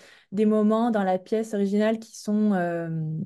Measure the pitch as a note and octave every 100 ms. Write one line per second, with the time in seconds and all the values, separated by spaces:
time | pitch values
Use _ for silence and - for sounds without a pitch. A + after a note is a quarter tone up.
0 | - - _ G3 G#3+ G#3+ G#3+ A3 A#3+ G#3+
1 | F#3+ F#3 F#3 A3 A3 G3+ G3 G#3 G#3+ A3+
2 | - - - G#3 G#3+ F#3+ F3 E3+ E3 D#3+
3 | D#3 D#3+